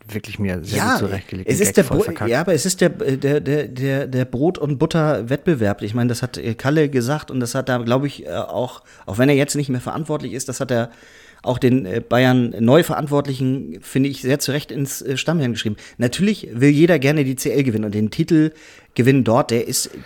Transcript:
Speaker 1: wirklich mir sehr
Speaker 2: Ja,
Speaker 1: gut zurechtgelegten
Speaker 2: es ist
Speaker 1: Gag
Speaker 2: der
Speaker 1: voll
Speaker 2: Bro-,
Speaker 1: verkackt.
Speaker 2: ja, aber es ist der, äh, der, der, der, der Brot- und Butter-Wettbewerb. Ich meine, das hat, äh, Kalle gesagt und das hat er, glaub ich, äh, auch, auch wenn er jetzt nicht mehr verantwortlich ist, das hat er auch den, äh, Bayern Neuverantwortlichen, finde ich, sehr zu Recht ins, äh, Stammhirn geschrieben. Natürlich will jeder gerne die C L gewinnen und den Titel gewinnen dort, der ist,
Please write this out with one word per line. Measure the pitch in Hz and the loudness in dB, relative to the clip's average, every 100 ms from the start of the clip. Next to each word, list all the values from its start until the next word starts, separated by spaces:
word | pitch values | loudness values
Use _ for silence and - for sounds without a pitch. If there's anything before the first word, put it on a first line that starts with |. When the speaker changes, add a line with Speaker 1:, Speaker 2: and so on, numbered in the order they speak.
| - | -10
Speaker 1:
wirklich | 104 - 98 | -10 -8 -6
mir | 98 90 | -4 -4
sehr | 90 127 | -2 -2
Speaker 2:
Ja, | 214 | 0
Speaker 1:
gut | 247 | 0
zurechtgelegten | 98 98 - 92 92 | -2 -4 -8 -10 -2
Speaker 2:
es | - | 0
ist | 202 | 2
Speaker 1:
Gag | |
Speaker 2:
der | 202 | 2
Speaker 1:
voll | 131 160 | 2 0
Speaker 2:
Bro-, | |
Speaker 1:
verkackt. | 214 165 107 | -2 -2 -2
Speaker 2:
ja, | 127 | 0
aber | 180 | 2
es | 156 | 0
ist | 190 - | 0 2
der, | 180 - | 0 0
äh, | 135 135 | -2 0
der, | 139 147 | 0 0
der, | 135 147 135 | 0 -2 -2
der, | 127 135 135 135 | -6 -4 -2 -2
der | 127 | -2
Brot- | 127 120 160 185 | -2 0 0 0
und | 147 135 | -4 0
Butter-Wettbewerb. | 160 165 151 107 113 147 - 143 101 101 | 0 2 2 0 -2 -2 0 2 0 0
Ich | 104 | -2
meine, | 123 120 | 0 0
das | 117 | 0
hat, | 123 - | -4 -6
äh, | 113 | -6
Kalle | 113 135 156 143 | -2 0 2 2
gesagt | 131 120 151 - | 0 0 -4 -4
und | 131 | -4
das | 120 | -4
hat | 135 131 | -4 -2
er, | 123 | -2
glaub | 117 131 | 2 0
ich, | 143 - 71 | 0 -6 -8
äh, | |
auch, | 87 - 95 123 - _ - | -8 -4 -4 -6 -8 _ -18
auch | - 98 | -8 2
wenn | 135 | 4
er | |
jetzt | 139 143 | 4 2
nicht | 143 135 | -2 -2
mehr | 123 | -4
verantwortlich | - 135 156 151 127 | -4 -8 -4 -6 -6
ist, | 120 - | -8 -8
das | 127 | -6
hat | 131 | -2
er | 120 117 - - - - - | 0 -2 -8 -20 -20 -20 -10
auch | - 120 | -4 2
den, | 123 127 | 4 2
äh, | 92 113 - | 0 -6 0
Bayern | 117 127 127 120 101 | 2 4 4 2 2
Neuverantwortlichen, | 117 156 165 - 147 143 139 131 131 135 135 92 | 6 6 6 -2 0 -2 -2 -4 -2 -2 -6 -14
finde | - 131 139 | -4 0 0
ich, | 135 | -2
sehr | 127 143 | -2 -2
zu | - | 0
Recht | 143 - | -4 -4
ins, | 147 139 - | -6 -6 -6
äh, | 123 131 | -6 -4
Stammhirn | - 165 127 | 0 0 0
geschrieben. | 110 110 104 - - | -2 -4 -6 -10 -2
Natürlich | 123 - 202 202 - | -2 2 0 0 -6
will | 117 139 | 2 4
jeder | 147 170 156 | 6 4 4
gerne | 135 156 | 2 2
die | 131 127 | 0 -2
C | 143 | -2
L | 131 | 0
gewinnen | 131 107 | 2 0
und | 107 | -2
den | 104 107 | -2 -2
Titel | - 165 160 156 - - - _ | -2 2 4 2 -2 -20 -20 _
gewinnen | - 123 139 | 0 4 4
dort, | 107 120 - | 4 2 2
der | 117 - | 0 -2
ist, | 120 - - | -4 -6 -10